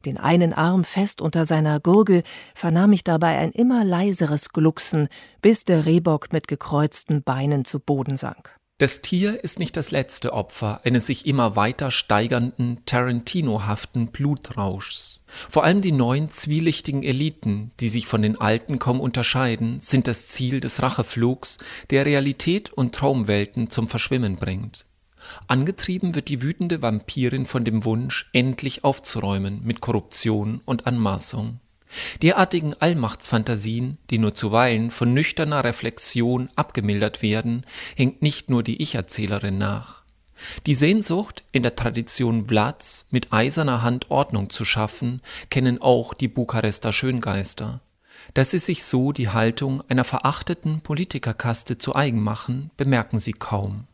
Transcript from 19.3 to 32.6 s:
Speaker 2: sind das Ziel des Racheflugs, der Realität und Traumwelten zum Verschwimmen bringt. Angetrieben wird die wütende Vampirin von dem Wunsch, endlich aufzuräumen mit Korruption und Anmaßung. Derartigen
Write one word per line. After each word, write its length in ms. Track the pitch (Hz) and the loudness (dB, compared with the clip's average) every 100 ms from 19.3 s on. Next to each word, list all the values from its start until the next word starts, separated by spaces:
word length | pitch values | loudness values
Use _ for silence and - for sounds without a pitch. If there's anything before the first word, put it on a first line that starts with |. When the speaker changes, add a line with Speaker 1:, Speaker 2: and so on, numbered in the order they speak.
| 127 127 113 113 127 | 0 0 0 -2 -4
Speaker 2:
sind 260 | - 131 127 | 2 2 2
das 220 | 113 - | -2 -4
Ziel 320 | - 127 135 | -4 -2 -2
des 200 | 127 - | -2 0
Racheflugs, 800 | 127 - 113 120 120 131 - - - - - | 0 0 -4 0 0 0 -6 -8 -12 -16 0
der 160 | 135 143 | 2 4
Realität 680 | 143 139 139 165 190 208 | 2 0 -2 0 0 -2
und 220 | - 123 | -2 -2
Traumwelten 760 | - 139 135 107 101 101 - 113 | 2 0 2 2 2 0 -4 -2
zum 200 | - 110 | -2 -2
Verschwimmen 480 | 117 - 131 107 92 | -2 -2 0 0 -2
bringt. 500 | 107 95 110 - - _ _ _ - - - | -4 -4 -8 -12 -16 _ _ _ -20 -20 -2
Angetrieben 640 | 127 151 196 - 180 180 | 0 0 -4 -6 -4 -2
wird 140 | 160 - | -4 -4
die 120 | 135 | -4
wütende 400 | 135 - 175 160 | -4 -4 -4 -2
Vampirin 680 | 120 107 - - 123 131 127 | 0 -2 -4 -2 0 0 -2
von 180 | 131 | -2
dem 200 | 117 110 | 0 0
Wunsch, 460 | 110 110 131 - - | 2 0 -2 -6 2
endlich 520 | 127 127 127 139 - | 2 2 -2 -6 0
aufzuräumen 760 | 139 135 - 104 98 98 98 104 | -2 0 -4 -2 -2 -2 -2 -4
mit 160 | 117 117 | -4 -4
Korruption 800 | - 110 - - 113 107 104 120 | 0 -2 -2 -2 0 0 0 -6
und 220 | - 120 - | -4 -2 0
Anmaßung. 720 | 120 104 95 - 120 110 120 _ _ _ - - - | 2 2 0 -2 -4 -6 -8 _ _ _ -10 -10 2
Derartigen 540 | 160 196 185 175 | 4 4 2 2